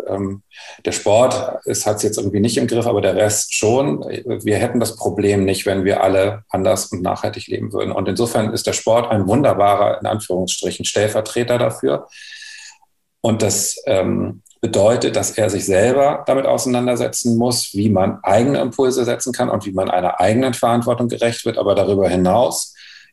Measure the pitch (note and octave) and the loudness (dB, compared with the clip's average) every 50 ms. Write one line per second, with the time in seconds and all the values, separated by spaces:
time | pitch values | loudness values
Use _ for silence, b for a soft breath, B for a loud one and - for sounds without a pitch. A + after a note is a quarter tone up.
0 | - - G2 F#2+ G2 F#2+ G2 G2+ _ B B B B B B B B - F2 - | -6 -6 -6 -4 -4 -6 -8 -10 _ B B B B B B B B -6 -6 -2
1 | - G#2+ G2+ A2+ B2+ B2+ - - - - - - - - G2+ - - G#2+ G#2+ G#2 | 2 4 4 6 4 4 2 -2 -4 -6 -8 -8 -6 -4 -4 -2 -2 -2 -2 0
2 | - G#2 - - G2+ G2 G2+ G2+ G2+ A#2 - C3+ B2+ A#2 A#2 A#2 A2+ A#2+ G#2+ G2+ | -2 -2 -2 -2 -4 -2 0 2 2 2 2 0 0 0 0 0 0 0 0 2
3 | G2 F#2+ F2+ F#2+ G#2+ G#2+ G#2+ - - - - - - G#2 A#2+ C3 C#3+ D3 D3 - | 2 2 2 2 2 2 0 -2 -4 -4 -4 0 2 4 4 4 2 0 -2 -4
4 | - - - - - B2 A2 G#2 - A2 G#2 F#2+ A#2 A#2+ - B2 A2+ A2 - - | -6 -8 -10 -10 -6 -6 -6 -4 -2 0 0 0 0 0 0 0 0 -2 -4 -4
5 | - G2+ F2+ G2+ G#2 G2+ G#2 G2 G2 G2 F#2+ - - G#2 F#2+ G2 F#2 G2 G2 - | -4 -4 -2 0 2 2 2 2 2 0 0 0 0 -2 0 0 2 2 2 4
6 | F#2 F#2+ F#2+ F#2+ F#2+ G2+ G#2 - - _ - F#2+ F#2+ F#2+ F#2+ F#2+ - - - F2+ | 2 4 4 4 2 2 -2 -6 -10 _ -4 -2 2 2 0 0 -2 -6 -6 -4
7 | F2+ F#2+ G2 - - G#2 G2+ - - - - - - G#2+ - G2+ G2+ G2 - - | -2 -2 -2 -2 -4 -6 -6 -8 -10 -8 -8 -6 -6 -6 -4 -4 -4 -2 -4 -4
8 | F#2+ G2+ F#2+ F#2+ A#2+ A2+ - B2 G#2+ G#2+ - - - A2 F#2+ - - A#2 A2 A#2+ | -2 -2 0 0 -2 0 0 0 -2 0 -2 -4 -4 -2 -4 -2 0 2 2 2
9 | A#2+ - A2+ G#2 F#2+ F2+ A2 B2+ - A2+ F#2 F#2 G2+ G2+ G2+ G2 G2+ G#2+ - - | 2 2 0 0 2 2 2 4 4 2 4 4 4 4 4 4 2 0 0 -2
10 | G#2 G#2 G#2 G#2+ - - F2+ F#2 F#2 F#3 - - - F2 F2 - F#2 - - - | -2 -4 -4 -4 -4 -4 -2 -2 -2 -4 -4 -4 -4 -6 -6 -4 -8 -4 0 0
11 | G#2 G#2+ - A2+ G#2+ - - A#2+ A#2+ A#2+ B2 A#2+ B2 A#2 A#2 - - C3+ C#3+ C#3 | 0 0 0 -2 -4 -2 -2 -2 0 0 0 0 0 -2 -2 -2 -2 -2 -2 -2
12 | - B B B B B B B B B B B B B B B B _ _ _ | -4 B B B B B B B B B B B B B B B B _ _ _
13 | _ _ _ _ - A#2 A2+ G#2+ A2+ G2+ F#2+ - - - - - - - F#2+ F#2+ | _ _ _ _ -2 -2 0 2 0 0 0 -2 -4 -4 -6 -6 -4 0 0 0
14 | F#2 G2 G2 G2 F#2+ F#2+ - - _ - _ _ - F2+ - G2+ G2 A2 A#2+ - | 0 0 0 -2 -2 -4 -6 -12 _ -20 _ _ -6 -2 2 4 4 4 4 4
15 | - C#3 - G#2 G2 - - - G#2+ F#2+ G2 F#2 F2 F#2 F#2+ F#2 G#2+ B2 B2+ C#3 | 0 -2 -2 -2 -4 -4 -2 0 0 0 0 -2 -2 2 2 4 4 4 4 4
16 | C#3 C#3+ D#3 - - - C3 C3+ C3+ C#3 B2+ A#2+ - C3 B2 B2 B2 B2 B2 A#2 | 4 2 2 0 0 0 0 0 2 0 0 0 0 0 0 0 0 0 0 -2
17 | B2 - - - - A#2+ A#2 A2+ A#2+ B2 A#2+ - - - - G2 G#2 A2 G2+ F#2 | -2 -4 -4 -2 0 0 2 2 2 0 0 -2 -4 -4 -4 0 0 2 2 2
18 | F#2+ G2 - - - - G2 A2 A#2+ C#3+ C#3 C3+ C#3 B2 A#2 - C3+ B2+ B2+ C3 | 2 0 -2 -4 0 2 4 4 4 4 2 0 -2 -2 0 0 0 2 2 0
19 | A#2+ A#2 B2 B2+ - C3 B2 - B2 B2 - G#2+ G2+ G2+ F#2 F#2+ F#2+ F#2 - F2+ | 0 0 -2 -2 -4 -6 -2 -2 -2 -2 -2 -4 -4 -4 -2 -2 -2 0 0 0
20 | F2+ F2 - - F2+ G2+ A2 B2 C3 C3 A#2+ - - A#2 A#2 A#2+ A#2+ C3 A#2+ A#2 | 0 0 0 2 2 2 2 2 2 0 0 0 0 2 2 2 2 0 0 0
21 | B2 A#2 A#2 A2 A#2 A#2 A#2 - - A#2 A2 - G#2 G2+ G2 G2 F#2+ F#2 G2+ G2 | 0 -4 -2 0 -2 -2 -2 -2 -4 -4 -2 0 0 2 2 2 2 2 2 2
22 | F#2+ F2+ F2+ F#2 F2+ F#2 F#2+ A#2 B2+ D#3+ - - - B B B B B B B | 2 2 2 2 2 4 4 4 2 2 0 -4 -8 B B B B B B B
23 | B B | B B